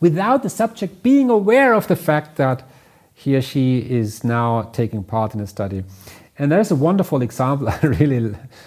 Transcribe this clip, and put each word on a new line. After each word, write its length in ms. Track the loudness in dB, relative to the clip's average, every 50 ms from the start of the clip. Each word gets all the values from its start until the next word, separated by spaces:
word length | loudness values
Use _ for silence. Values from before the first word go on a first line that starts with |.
without 420 | 2 2 2 2 0 0 0 0
the 80 | 0 -4
subject 540 | -2 -2 -4 -4 -2 -6 -8 -8 -8 -2 2
being 260 | 2 4 4 4 4
aware 420 | 2 2 4 4 4 4 4 4
of 140 | 4 2 2
the 80 | 0 -2
fact 420 | 0 2 0 0 0 -2 -6 -4
that 320 | -2 0 0 0 -4 -8 -20 -20 -20 _ _ _ _ _ _ _
he 220 | _ -4 0 0
or 60 | 0
she 360 | -2 -2 -2 0 0 2 0 -2
is 460 | -2 -2 -2 -2 -2 -4 -6 -6 -4
now 380 | -2 0 0 0 0 0 -2 -4 -4
taking 320 | -4 -4 -4 -4 -4 -8 -8
part 300 | -4 -4 -4 -4 -4 -6
in 60 | -8
a 60 | -10
study. 380 | -10 -8 -8 -8 -6 -6 -8 -10 -12 -16 -20 -20 -20 -20 -20 -20 _ _
And 140 | -4 -2 0
there's 220 | 2 2 2 2
a 20 | 0
wonderful 480 | 2 2 2 2 2 0 0 0 -2
example 460 | -2 -4 -2 -2 -2 0 0 -2 -2 -4
<laughs> 140 | -2 0
I 40 | 0
really 320 | 0 2 2 2 2 2 0
l-, 220 | -2 -4 -6 -10 -16 -20 -20 -20 -20